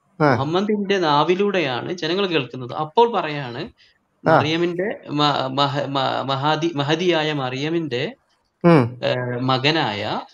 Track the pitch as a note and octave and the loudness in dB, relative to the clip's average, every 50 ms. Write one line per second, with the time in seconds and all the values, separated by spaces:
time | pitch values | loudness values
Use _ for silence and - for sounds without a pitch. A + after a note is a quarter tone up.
0 | _ _ _ - D#3 C#3+ B2+ A#2 C#3 D3+ E3 F#3 G#3 G#3 G#3+ G#3 G3+ F#3 G3+ F#3+ | _ _ _ 2 2 4 4 2 0 0 0 0 0 0 -2 -2 0 0 0 0
1 | E3+ D3+ D3 D3 D#3 E3 F#3 F#3 G3+ G3+ F#3+ F3+ D#3 C3+ B2 A#2+ B2 D3 F3+ F#3 | 2 2 4 4 4 2 2 0 0 0 0 0 -2 -2 -4 -4 -6 -6 -6 -4
2 | D#3 D#3 F3 G3 G3+ F#3 E3 D3 C3 - - C3 B2 B2 - B2+ D#3 D3+ - A#3 | -4 -4 -2 -2 -2 0 0 -2 -2 -4 -8 -12 -10 -8 -6 -6 -6 -2 2 2
3 | A#3+ A#3 A3 F#3 D#3 D3+ D3 D3 C#3 A#2+ A#2 C3 F#3 B3 - _ _ _ _ _ | 2 2 2 -2 -4 -4 -4 -6 -8 -8 -8 -10 -10 -12 -14 _ _ _ _ _
4 | _ _ _ _ - D#3 D#3+ C#3 C#3+ D3+ D#3+ E3 F3 F3+ E3+ F3 F#3 A3 - - | _ _ _ _ 2 4 4 4 4 2 0 0 0 -2 -2 -2 -4 -4 -6 -8
5 | - - - D3 D3 D3 C#3+ - C3 C3 C3 C#3 C#3+ C#3 C3 C#3+ C3 C3 C#3 C#3 | -8 -6 -2 0 2 2 2 0 -2 -2 0 0 0 0 0 -2 -4 -2 -2 -2
6 | C3 B2 A#2 A#2+ B2 C3+ C3+ C3+ C#3 D3+ D#3 D3+ E3 E3+ B2+ C#3+ C#3 C#3+ D#3+ D#3+ | 0 0 -2 -2 -2 -2 -2 0 0 0 0 0 0 -2 -2 -2 -2 0 0 0
7 | F#3 F3 E3 D#3 D3+ D#3 D3+ C#3+ C3 B2 C3 C3 C#3+ D#3 E3+ E3+ E3 D3 A#2+ B2 | 2 2 2 2 0 0 -2 -2 -4 -4 -4 -4 -4 -2 -2 -2 -2 -4 -4 -4
8 | C#3+ G#3 C4+ - _ _ _ _ _ _ _ _ - E3+ E3+ C#3+ A#2+ A#2 A#2+ - | -4 -6 -8 -12 _ _ _ _ _ _ _ _ 4 6 6 6 6 2 0 -4
9 | B2+ C3 B2+ B2+ B2 B2 B2 B2 C3 C3 C3 B2+ B2+ D3 D#3+ E3 C#3 A2 G#2 G2+ | -2 -2 -2 -2 -4 -4 -4 -2 0 0 0 2 2 2 2 2 0 -2 -2 -4
10 | G#2 A#2 E3+ B3+ - - | -4 -4 -6 -6 -8 -12